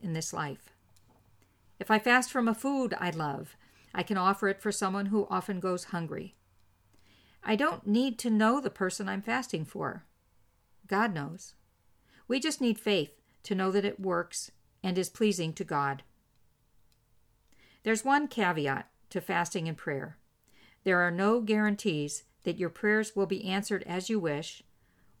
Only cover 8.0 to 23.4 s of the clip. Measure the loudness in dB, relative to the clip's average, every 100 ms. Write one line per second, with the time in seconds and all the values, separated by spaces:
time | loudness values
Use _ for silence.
8 | 2 0 0 4 4 4 0 -2 -2 -2
9 | -6 -6 -4 -4 -4 -6 -6 -6 -6 -6
10 | -14 _ _ _ _ _ _ _ -4 0
11 | 2 0 -6 -10 -16 -20 _ _ _ _
12 | _ -20 -4 -2 0 0 0 0 2 2
13 | 0 -6 _ _ -4 0 2 2 0 -2
14 | -2 -2 -2 -8 -10 -14 _ _ -2 0
15 | -2 2 2 2 -2 -4 -4 0 0 -2
16 | -10 _ _ _ _ _ _ _ _ _
17 | _ _ _ _ _ _ _ _ 0 0
18 | 4 2 2 0 2 2 0 -2 -6 _
19 | _ -8 -2 -2 0 -2 -4 -4 -4 -4
20 | -6 -12 _ _ _ _ -20 _ 2 4
21 | 4 2 4 4 4 2 2 2 0 0
22 | -2 -6 -12 _ -6 -2 -4 0 2 2
23 | 2 0 0 -2